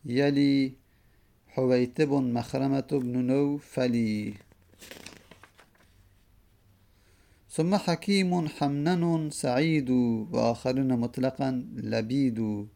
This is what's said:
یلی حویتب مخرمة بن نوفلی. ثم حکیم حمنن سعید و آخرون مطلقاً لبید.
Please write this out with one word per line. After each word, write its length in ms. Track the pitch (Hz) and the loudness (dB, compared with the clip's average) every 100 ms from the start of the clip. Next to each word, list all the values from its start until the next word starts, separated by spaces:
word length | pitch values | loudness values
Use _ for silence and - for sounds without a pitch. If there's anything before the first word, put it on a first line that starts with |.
| 131 | -2
یلی 680 | 123 143 139 143 139 131 - _ _ _ _ _ _ _ | 0 2 4 4 4 0 -4 _ _ _ _ _ _ _
حویتب 640 | - 131 127 123 - 151 | -2 2 2 2 0 0
مخرمة 680 | 139 127 120 117 131 135 135 | 2 0 -2 -2 -2 0 -2
بن 400 | 131 147 123 123 | -2 -2 -2 -2
نوفلی. 1160 | 123 135 143 143 - - 127 120 113 107 104 104 - _ _ - - - - - - - - _ - _ _ _ _ _ _ _ _ _ _ _ _ _ _ _ _ _ _ | 0 2 0 -2 -6 -2 0 0 0 -2 -6 -10 -18 _ _ -20 -20 -20 -20 -20 -20 -20 -20 _ -20 _ _ _ _ _ _ _ _ _ _ _ _ _ _ _ _ _ _
ثم 240 | - 165 196 | -2 0 2
حکیم 580 | - 170 - 202 185 | 0 -2 2 2 2
حمنن 960 | 180 156 - 143 143 151 175 170 165 156 | 0 -2 -2 -2 0 0 2 2 0 -2
سعید 600 | - 135 123 160 156 127 | -4 0 2 2 2 2
و 380 | 127 120 113 110 | 2 2 0 -2
آخرون 640 | 117 117 113 131 127 131 123 | 0 0 0 -2 0 0 0
مطلقاً 680 | 120 123 131 - 135 127 - - | -2 -2 -4 -2 -2 -2 -6 -8
لبید. 920 | 110 113 110 135 131 113 110 104 107 | -4 -2 0 0 0 0 -2 -4 -8